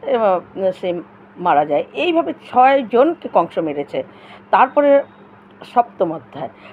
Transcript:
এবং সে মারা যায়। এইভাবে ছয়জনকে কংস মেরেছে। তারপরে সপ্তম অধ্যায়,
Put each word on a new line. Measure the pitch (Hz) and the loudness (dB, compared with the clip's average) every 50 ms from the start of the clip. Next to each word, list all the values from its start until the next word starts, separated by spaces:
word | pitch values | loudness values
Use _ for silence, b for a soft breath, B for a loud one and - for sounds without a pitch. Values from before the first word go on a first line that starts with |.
এবং | - 277 262 233 220 196 185 170 - - - 185 190 185 | -6 -4 -2 0 0 0 0 -2 -4 -10 -10 -6 -4 -4
সে | 185 - 196 180 175 170 170 - - - - - - | -4 -4 -6 -6 -6 -8 -10 -16 -20 -20 -20 -20 -12
মারা | - 175 175 151 143 151 | -6 -2 0 2 2 2
যায়। | 156 147 147 - - | 0 -2 -4 -4 -6
এইভাবে | - - 302 359 320 330 - 339 | -6 -6 -4 -2 -2 -2 -2 -4
ছয়জনকে | - - - - - 247 254 269 277 277 247 196 247 226 277 330 339 - - 233 | -8 -12 -10 -4 2 2 4 4 4 2 -2 0 2 2 2 2 0 -4 -6 -2
কংস | - - 170 170 - 185 | -2 -2 -2 -2 -4 -6
মেরেছে। | 165 151 143 147 139 - - 135 - B B B B B B B B - | -6 -6 -6 -8 -8 -8 -8 -10 -10 B B B B B B B B 0
তারপরে | - 190 254 262 - 294 285 285 277 277 277 - - - - - - - - - - - - | 2 2 2 4 2 2 4 4 4 2 2 -2 -14 -20 -20 -20 -20 -20 -20 -20 -20 -20 -14
সপ্তম | - - 247 240 - - - 190 165 | -6 -2 -2 -2 -2 -2 -6 -4 -4
অধ্যায়, | 165 156 - - - 139 131 - - B B B | -6 -10 -14 -16 -14 -14 -14 -14 -14 B B B